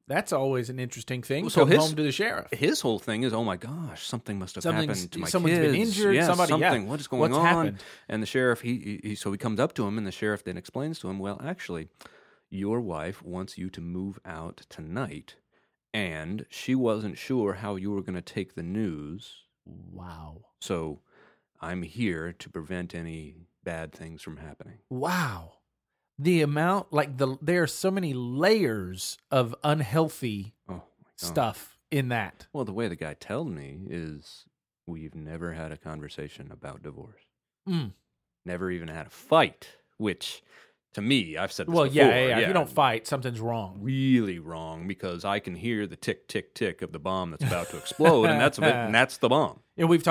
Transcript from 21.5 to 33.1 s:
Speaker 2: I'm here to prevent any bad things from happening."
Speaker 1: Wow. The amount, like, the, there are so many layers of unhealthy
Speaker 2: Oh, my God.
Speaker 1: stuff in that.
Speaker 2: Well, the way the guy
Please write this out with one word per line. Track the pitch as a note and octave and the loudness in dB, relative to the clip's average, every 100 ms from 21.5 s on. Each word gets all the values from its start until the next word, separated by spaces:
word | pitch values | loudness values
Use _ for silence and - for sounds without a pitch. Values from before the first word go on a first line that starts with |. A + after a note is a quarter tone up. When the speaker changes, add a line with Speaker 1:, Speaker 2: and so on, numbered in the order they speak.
| _ | _
Speaker 2:
I'm | E2 F#2 | -8 -6
here | E2+ A2 A2+ E2 E2 | -6 -4 -2 -2 -6
to | E2+ - | -10 -12
prevent | F2 D#2 F#2 F2 | -10 -8 -6 -6
any | F2 E2 D#2+ D2+ E2 F2 _ | -8 -10 -10 -14 -18 -20 _
bad | F2+ E2 D#2+ | -10 -8 -10
things | - D#2+ D#2+ | -14 -16 -14
from | - D2+ | -14 -14
happening." | D2+ C#2 - - - | -14 -16 -20 -20 -10
Speaker 1:
Wow. | B2+ D3+ F3+ D3 F#2+ E2 _ _ _ _ _ _ - | -4 -2 0 -2 -4 -12 _ _ _ _ _ _ -2
The | D3 E3+ | 4 4
amount, | D3 D3 E3 G3 - | 4 4 2 2 0
like, | D3+ D3 C3 | 0 0 0
the, | C#3 C3+ | -2 0
there | D3+ F3 | 0 2
are | D#3+ | 2
so | - F#3+ | 0 0
many | G3 F3 | 0 0
layers | B2+ A#2+ B2+ F3+ A3 D#3 A2 F2+ F#2 - - - | -2 -2 2 4 6 4 0 -4 -6 -8 -10 0
of | C3+ A#2+ B2 D3+ | 2 2 0 2
unhealthy | D3+ A2+ D3+ D#3+ - B2 G2+ G2+ - - | 2 2 2 2 0 -4 -4 -8 -14 -14
Speaker 2:
Oh, | F2+ | -14
my | |
God. | - _ _ - | -16 _ _ -10
Speaker 1:
stuff | E2+ D#3+ A2+ - - _ - | -4 0 0 -2 -14 _ -4
in | C#3+ B2+ | -2 0
that. | A#2+ G2 - - | -2 -4 -10 -12
Speaker 2:
Well, | D3 | -8
the | A2 | -6
way | G2 A2+ | -4 -4
the | E2+ | -4
guy | D#2 | -8